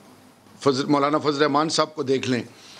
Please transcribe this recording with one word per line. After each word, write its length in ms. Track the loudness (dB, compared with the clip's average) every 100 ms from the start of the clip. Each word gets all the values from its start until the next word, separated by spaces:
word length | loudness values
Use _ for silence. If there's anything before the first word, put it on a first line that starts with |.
| -20 -20 -20 _ -20 -4
फजल, 300 | 0 0 0
मौलाना 300 | 0 2 0
फजल 200 | 0 0
रहमान 300 | 2 2 0
साहब 220 | 0 -2 -4
को 80 | -2
देख 220 | -2 -2
लें। 160 | -4 -4 -14 -20 -20